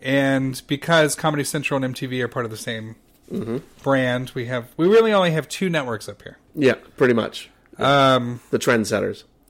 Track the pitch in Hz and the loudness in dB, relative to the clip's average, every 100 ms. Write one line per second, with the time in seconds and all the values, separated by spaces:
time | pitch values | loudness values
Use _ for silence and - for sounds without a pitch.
0 | 135 139 139 135 135 127 - 143 - 165 | -2 0 0 0 -2 -6 -6 -6 2 4
1 | 151 - 160 147 131 151 131 139 131 127 | 4 0 -2 -2 -4 -4 -4 -4 -4 -6
2 | 131 127 120 131 113 110 - 113 110 110 | -8 -6 -6 -6 -8 -8 -10 -10 -12 -16
3 | _ _ - 107 113 127 - - 139 135 | _ _ -12 -8 -6 -8 -8 -8 -2 0
4 | 127 123 127 131 123 127 117 - 175 226 | 0 -2 -6 -8 -6 -8 -8 0 4 6
5 | 226 202 180 160 - - 190 160 127 107 | 6 4 2 0 -4 -4 -2 -2 -4 -6
6 | - - - - _ 156 131 - - - | -10 -16 -18 -20 _ 0 2 2 -4 0
7 | 131 117 104 - - _ _ - 127 139 | 4 4 0 -6 -16 _ _ -2 2 4
8 | 135 127 120 120 - 117 - 120 104 104 | 6 4 0 -8 -4 -2 2 2 2 0
9 | 98 - - _ | -2 -6 -14 _